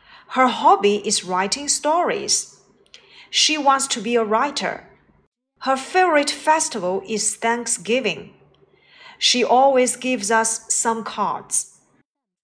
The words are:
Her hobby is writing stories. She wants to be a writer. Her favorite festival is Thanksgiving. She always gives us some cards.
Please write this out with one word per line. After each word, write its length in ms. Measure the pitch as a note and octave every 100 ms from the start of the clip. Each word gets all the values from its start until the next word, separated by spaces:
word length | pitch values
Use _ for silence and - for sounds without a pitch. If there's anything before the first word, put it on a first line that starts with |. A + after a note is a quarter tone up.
| _ - -
Her 120 | B3+ B3+
hobby 540 | G#3+ C4+ G4+ G3+ G3+
is 220 | - G3+
writing 440 | F3+ F#3 G3 C4+ C#4+
stories. 920 | - D4 E4 D4 D#3 C#3 - - - _ _ _ - _ - -
She 260 | - - D#4
wants 300 | C#4 C4+ C4
to 80 | A#3+
be 120 | G#3
a 100 | A#3+
writer. 640 | G#3+ A3 C#4+ C#4+ F#3+ - - _ _ _ _ _ _ _
Her 120 | C4+ C4
favorite 540 | C4 F#4 F4+ D4+ C#4+
festival 720 | - D#4+ D#4+ - A3+ F3+ G3 -
is 300 | G#3 - -
Thanksgiving. 920 | A#3 A#3+ A#3 - F3 B3 G#3+ E3 - - _ _ _ _ _ _ - -
She 260 | - B3
always 500 | A3+ B3 C#4 C4 B3
gives 360 | - B3+ B3 G3
us 340 | A3+ A3+ - -
some 340 | - A#3 A3+
cards. 760 | - - F#3 B2+ - - - _ _ _ _ _ _ _